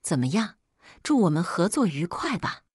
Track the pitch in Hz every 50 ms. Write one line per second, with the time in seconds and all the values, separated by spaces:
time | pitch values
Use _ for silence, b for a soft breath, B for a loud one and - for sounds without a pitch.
0 | - - 170 131 123 127 147 220 226 196 - _ _ _ _ B B B B B
1 | B - 311 262 208 170 151 156 170 - - - 170 208 - 311 254 190 143 139
2 | 165 175 - - - 330 254 - - - - - _ _